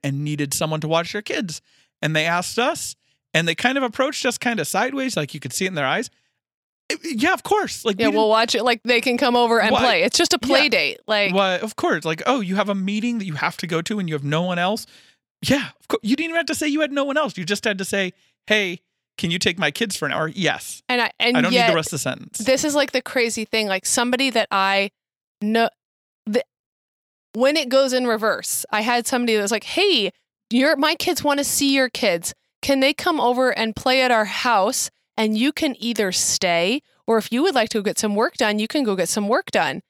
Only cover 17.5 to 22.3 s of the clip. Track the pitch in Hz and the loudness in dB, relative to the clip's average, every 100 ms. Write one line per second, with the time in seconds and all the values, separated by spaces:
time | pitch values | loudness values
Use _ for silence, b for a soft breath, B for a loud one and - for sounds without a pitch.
17.5 | 202 226 196 190 196 185 - _ _ - | -2 -2 -4 -2 -2 -4 -6 _ _ 0
18.5 | 214 196 135 _ _ _ - 175 175 196 | 0 0 -6 _ _ _ -6 -4 0 0
19.5 | 175 156 147 233 - 147 - 160 170 185 | 0 0 0 -4 -4 -4 -2 -2 -2 -2
20.5 | 110 - - - 247 233 - 233 247 - | -2 -6 -10 -4 -2 -2 0 0 2 2
21.5 | 247 233 170 151 147 131 - - | 2 2 2 -2 -4 -6 -8 -10